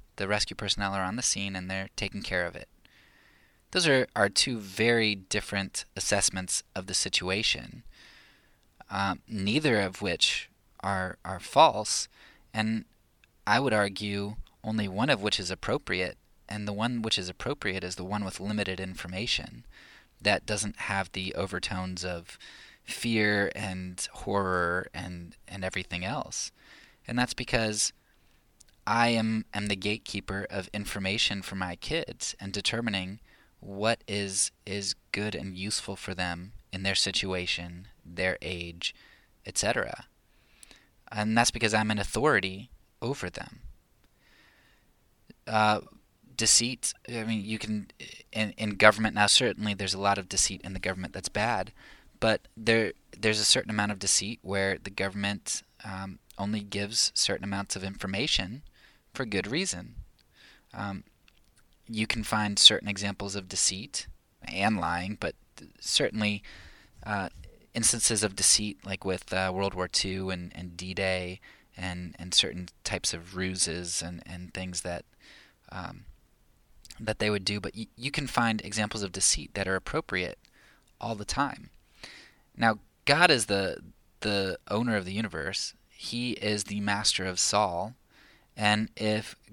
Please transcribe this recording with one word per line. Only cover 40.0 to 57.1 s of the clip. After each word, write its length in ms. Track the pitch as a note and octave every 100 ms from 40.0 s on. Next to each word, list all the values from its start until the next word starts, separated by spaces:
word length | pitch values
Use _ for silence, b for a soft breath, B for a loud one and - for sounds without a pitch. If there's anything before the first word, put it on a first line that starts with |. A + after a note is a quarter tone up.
| - _ _ b b b b b b b -
And 280 | G#2+ G#2+ A2+
that's 140 | A#2+
because 200 | A2+ A2
I'm 200 | G#2+ G#2+
an 60 | G#2
authority 720 | G2+ G#2+ D3 A2 F#2 F#2+ B2+ - _ _
over 300 | A#2+ C#3 -
them. 300 | - - - - - _ _ _ b b b b b b b b _ _ _ - - -
Uh, 340 | A2 G#2+ G#2 - - _ _ -
deceit, 580 | - A2 - A#2+ B2+ - - -
I 140 | A#2
mean, 220 | A2 A2
you 140 | G2+ A2
can, 300 | A2 G#2+ F#2 - - - -
in, 180 | A2 G#2+
in 180 | - G#2+
government, 440 | G2 G#2+ G#2+ A2
now 120 | G#2 G#2
certainly 480 | - A#2+ - G#2
there's 200 | G2 F#2+
a 60 | G2
lot 180 | G2 G2
of 100 | F2+
deceit 320 | F#2+ - F#2+
in 80 | -
the 80 | F#2+
government 320 | F#2+ F#2+ F2+
that's 160 | F2 -
bad, 440 | G#2 A2+ G#2+ F#2+ B B B B -
but 300 | A2+ G#2+ - A2+
there, 380 | A2 A2+ G2+ - _ -
there's 220 | G#2+ G#2+
a 60 |
certain 260 | G#2 - -
amount 220 | G#2 G#2
of 80 | G2
deceit 400 | G2 - G2+ -
where 340 | - G2 G2 F#2
the 140 | G2
government, 720 | F#2+ G2 G2+ G2+ G2+ - - - -
um, 340 | G#2+ F#2+ F#2+ - - -
only 240 | G2+ G#2+
gives 520 | G2+ G2+ G#2 G#2+ -